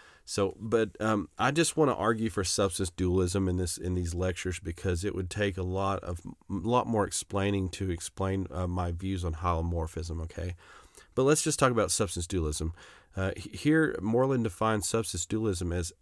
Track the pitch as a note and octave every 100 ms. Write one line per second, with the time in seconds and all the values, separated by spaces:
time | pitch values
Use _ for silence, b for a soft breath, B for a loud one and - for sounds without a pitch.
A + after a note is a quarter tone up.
0 | B B B - G2 - G#2+ A2+ A2 -
1 | A2 G#2 D#2+ - A#2+ D#3 D#3+ - C#3+ -
2 | G#2 A2+ A2 G#2 F2+ - G2 - F#2 -
3 | F#2 F#2 F2+ G2 F#2 F#2 F2 - F2+ F2+
4 | F2 F2 F#2 F2+ F#2 F2 E2+ E2 G2 E2+
5 | G2 F#2 F2+ G#2 G2+ F#2 F2+ F#2+ G2 G2
6 | F2+ F2+ - - - G2 G#2+ B2 A#2 A2
7 | F2+ - - G2+ G2 G2+ F#2 - F#2+ F2
8 | - - F#2+ G2 F#2 E2+ F2+ F2+ F2 E2+
9 | F#2+ F#2+ F2 D#2+ F2 E2 E2+ E2+ D#2+ D#2
10 | E2+ D#2+ D#2+ - F2 F2+ B B B B
11 | B - C3+ D#3 D#3 D3 C3 A#2 F#2+ -
12 | G2+ - E2+ F#2 D#2 D2+ D#2+ - B B
13 | B - F#2 - - - D3 D#3+ D#3 -
14 | F#2+ A#2 C3+ C3 A2 - A2 G#2+ - A2+
15 | A2 F2+ - A2 A2 F2 F2 F2 E2+ -